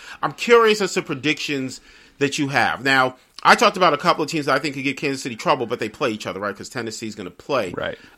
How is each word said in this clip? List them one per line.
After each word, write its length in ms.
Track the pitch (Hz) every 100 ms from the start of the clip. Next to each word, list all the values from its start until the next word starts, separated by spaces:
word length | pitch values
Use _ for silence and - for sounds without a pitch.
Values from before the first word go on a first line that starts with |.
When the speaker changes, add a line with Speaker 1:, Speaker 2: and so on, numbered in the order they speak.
| - -
Speaker 1:
I'm 100 | 147
curious 480 | - - 233 220 214
as 120 | 190
to 80 | -
predictions 800 | - 139 143 147 - 139 131 - - - - -
that 180 | 139 139
you 120 | 139
have. 340 | 135 104 82
Now, 320 | 135 135 131 - _ -
I 140 | - 208
talked 220 | 220 202
about 160 | 180
a 40 | 147
couple 240 | 175 160
of 80 | 151
teams 180 | 160 143
that 80 | 139
I 40 |
think 160 | 151 139
could 80 |
give 140 | 135 135
Kansas 260 | 151 135
City 140 | 143 113
trouble, 280 | 175 147 113
but 140 | 123
they 80 | 110
play 240 | - 135
each 160 | 107 107
other, 140 | 92
right? 120 | 101
'Cause 140 | 98 95
Tennessee's 480 | 127 113 110 113 104
gonna 140 | 92
play 440 | - - 135 95
Speaker 2:
Right. 240 | - 82 - -